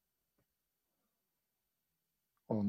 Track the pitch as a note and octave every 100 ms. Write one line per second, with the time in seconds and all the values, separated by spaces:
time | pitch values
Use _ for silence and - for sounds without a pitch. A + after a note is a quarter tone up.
0 | _ _ _ _ _ _ _ _ _ _
1 | _ _ _ _ _ _ _ _ _ _
2 | _ _ _ _ - A2